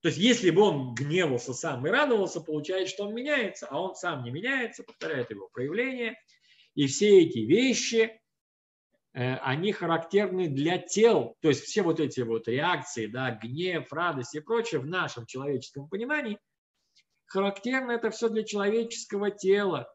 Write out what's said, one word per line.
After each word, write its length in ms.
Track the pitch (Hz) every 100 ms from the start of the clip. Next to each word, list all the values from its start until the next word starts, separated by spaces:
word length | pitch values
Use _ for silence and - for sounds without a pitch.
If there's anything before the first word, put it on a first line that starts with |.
то 60 | 170
есть 100 | 143
если 320 | 220 240 185
бы 120 | 160
он 340 | 208 147 127 117
гневался 580 | 143 175 165 123 -
сам 320 | 123 165 127 143
и 40 |
радовался, 500 | 240 294 226 180 170
получается, 540 | 156 151 143 185 175 -
что 80 | 208
он 60 |
меняется, 540 | 226 277 285 202 - -
а 120 | 143
он 140 | 185 -
сам 280 | 180 147
не 80 | 120
меняется, 520 | 139 233 269 226 -
повторяет 460 | - _ 160 143 117
его 200 | 104 95
проявление. 640 | - 135 196 262 254 233 220 _ _ _ _ _
И 140 | - 139
все 340 | - 208 196
эти 160 | 151 120
вещи, 800 | 110 196 262 220 - 226 226 - _ _ _ _ _ _ _ _ _
э, 220 | - 127 131
они 380 | 131 139 202
характерны 760 | 208 165 160 - 202 202 185 175
для 300 | 135 156 180
тел, 580 | - 202 226 185 117 -
то 80 | 156
есть 160 | 135 -
все 160 | 214
вот 160 | 175 156
эти 220 | 139 127
вот 260 | 113 113 113
реакции, 600 | 127 170 165 131 - 104
да, 240 | 120 131
гнев, 600 | 110 113 139 180 165 120
радость 420 | 147 175 143 123 151
и 40 |
прочее 400 | - 233 226 151
в 60 | 135
нашем 380 | 180 156 117 113
человеческом 640 | 131 139 131 - 139 147
понимании, 500 | 196 247 302 240 208 _ _ _ _ _ _ _ _ _
характерно 680 | 190 196 196 247 262 247
это 180 | 233 226
все 180 | 214 233
для 140 | 214
человеческого 880 | 214 202 202 226 233 - - 202 202
тела. 600 | 196 185 202 196 147 123